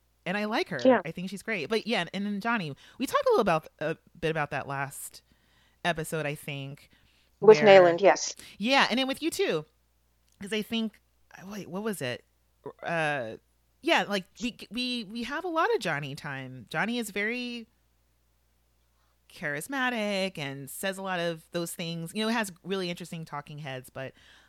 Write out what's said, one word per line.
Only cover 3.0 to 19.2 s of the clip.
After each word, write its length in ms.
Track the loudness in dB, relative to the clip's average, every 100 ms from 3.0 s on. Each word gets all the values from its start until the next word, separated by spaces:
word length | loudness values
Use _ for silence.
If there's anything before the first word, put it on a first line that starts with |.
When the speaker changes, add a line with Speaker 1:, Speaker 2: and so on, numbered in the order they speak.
| -2
Speaker 1:
talked 200 | 0 4
a 40 |
little 100 | 4
about, 240 | 4 2 -2 -6
a 160 | -6 -6 _ -6
bit 100 | -2
about 200 | -2 -2
that 160 | -4 -6
last 540 | -6 -6 -8 -14 -16 _ _ _ _ _ _
episode, 400 | -2 -2 -2 -4
I 120 | -4 -6
think. 520 | -8 -10 -10 -14 -20 _ _ _ _ 4
Speaker 2:
With 140 | 8 10
Speaker 1:
where 80 |
Speaker 2:
Nayland, 380 | 12 12 12 8
yes. 340 | 6 6 2 -10 -16 -4
Speaker 1:
Yeah, 280 | 2 6 6
and 80 | 2
then 100 | 0
with 140 | -2
you 80 | -4
too. 340 | 0 0 0 -4 _ _ _ _ _ _ -14
'Cause 100 | -6
I 80 | -4
think, 400 | -2 -4 -4 -8 _ _ _ -20 -14
wait, 240 | -12 -10
what 120 | -6
was 200 | -4 -4
it? 200 | -4 -6 _ _ _ _ -18 -10
Uh, 540 | -4 -2 0 -2 -4 -10 _ _ _ _
yeah, 240 | 0 0 2
like, 180 | -4 -6 -8
we, 160 | -8 -8 -10
we, 340 | -8 -6 -6
we 180 | -8 -8
have 240 | -8 -6 -4
a 20 |
lot 260 | 0 2
of 60 | 2
Johnny 340 | 0 -4 -4
time. 520 | -10 -10 -10 -10 -14 -8
Johnny 300 | -4 -2 -2
is 120 | -4
very 560 | -4 -4 -4 -6 -10 -14 _ _ _ _ _ _ _ _ _ _ _ _ _ _ _